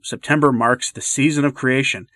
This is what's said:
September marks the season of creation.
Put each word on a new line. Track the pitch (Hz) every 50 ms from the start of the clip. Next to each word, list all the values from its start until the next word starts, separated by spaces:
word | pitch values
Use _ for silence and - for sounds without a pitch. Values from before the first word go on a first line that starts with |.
| -
September | - - - - - 147 156 143 143
marks | 131 113 117 117 123 - - -
the | - 107
season | - - - - 135 160 151 147 143
of | 143 135
creation. | - - 127 127 135 135 135 - 101 90 - _